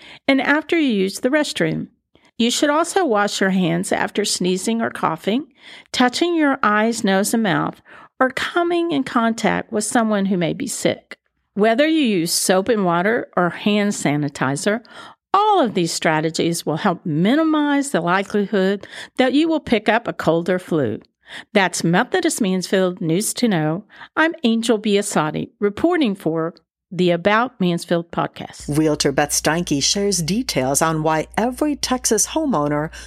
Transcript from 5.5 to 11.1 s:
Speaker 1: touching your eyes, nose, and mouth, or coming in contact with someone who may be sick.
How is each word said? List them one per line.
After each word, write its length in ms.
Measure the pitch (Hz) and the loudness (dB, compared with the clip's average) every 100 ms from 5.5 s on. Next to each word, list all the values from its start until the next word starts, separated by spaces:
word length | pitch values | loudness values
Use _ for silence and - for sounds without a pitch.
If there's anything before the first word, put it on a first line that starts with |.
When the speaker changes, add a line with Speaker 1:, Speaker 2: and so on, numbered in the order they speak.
| _ - - - | _ -20 -20 -6
Speaker 1:
touching 420 | - 247 247 339 | 0 0 2 0
your 240 | 330 285 269 | 2 0 2
eyes, 420 | 208 214 220 226 | 0 2 0 0
nose, 300 | 190 190 208 | 0 2 2
and 80 | 233 | 0
mouth, 400 | 214 151 156 - _ - - - | 2 0 -2 -8 _ -20 -10 -2
or 120 | 262 | -2
coming 600 | - - 349 339 339 339 | -2 -4 -2 0 0 0
in 140 | 285 | -2
contact 680 | 262 240 226 226 190 175 - | -2 0 0 0 -2 -2 -2
with 140 | 214 | -4
someone 400 | 214 247 220 208 | -2 0 0 0
who 140 | 196 190 | 0 0
may 160 | 160 | -2
be 120 | 165 - | -2 -6
sick. 520 | - - - - | -2 -2 -2 -8